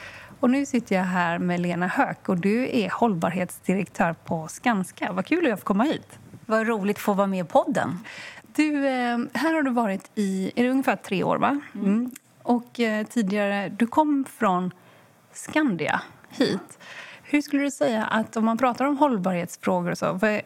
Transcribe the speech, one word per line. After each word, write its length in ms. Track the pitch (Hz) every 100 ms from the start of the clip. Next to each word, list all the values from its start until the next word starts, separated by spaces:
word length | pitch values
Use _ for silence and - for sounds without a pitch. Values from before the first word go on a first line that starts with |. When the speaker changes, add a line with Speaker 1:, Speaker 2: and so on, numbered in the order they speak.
| - - - -
Speaker 1:
Och 100 | 247
nu 160 | 269 277
sitter 300 | 247 233 190
jag 80 |
här 340 | 185 180 175 170
med 220 | 180 175
Lena 260 | 175 175 180
Höök 420 | - 262 175 -
och 80 | 185
du 320 | 190 226 262
är 220 | 240 185
hållbarhetsdirektör 1200 | - 240 170 185 180 180 - - 185 - - 175
på 360 | 160 - 165 156
Skanska. 640 | - 247 208 185 - 277
Vad 140 | 185 -
kul 260 | 330 311
att 80 | 190
få 40 | -
komma 180 | 196
hit. 340 | 285 - - - - - -
Speaker 2:
Vad 200 | 220 220
roligt 300 | 226 196 208
att 60 |
få 100 | -
vara 140 | 196 196
med 200 | 190 175
i 20 |
podden. 500 | 277 349 208 - 180 - - - - -
Speaker 1:
Du, 320 | - 302 294 277
eh, 320 | 254 240 240 -
här 200 | 226 311
har 80 | 320
du 80 | 269
varit 400 | 240 220 190 -
i, 380 | - 196 190 190 -
är 80 |
det 60 | 247
ungefär 260 | 262 262 196
tre 260 | - 185
år, 140 | 175 175
va? 240 | - 285 -
Speaker 2:
Mm. 120 | 208 196
Speaker 1:
Mm. 240 | 214 247 - _ _
Och, 380 | - 240 - -
eh, 260 | 226 214 214
tidigare, 640 | 240 190 208 202 202 190
du 180 | 202 233
kom 380 | - 294 277 262 -
från 340 | 214 180 185 - - - - _ _
Skandia 680 | - - 311 302 170 139 185 - - -
hit. 480 | - 247 - - - - - - -
Hur 180 | - 294
skulle 200 | 285 277
du 80 | 285
säga 340 | - 277 220
att 320 | - 220 220 226
om 80 |
man 140 | 220 226
pratar 260 | 254 -
om 140 | 269 277
hållbarhetsfrågor 920 | 294 220 202 180 170 - 208 180 175
och 80 | -
så, 140 | -
vad 280 | 180 214 214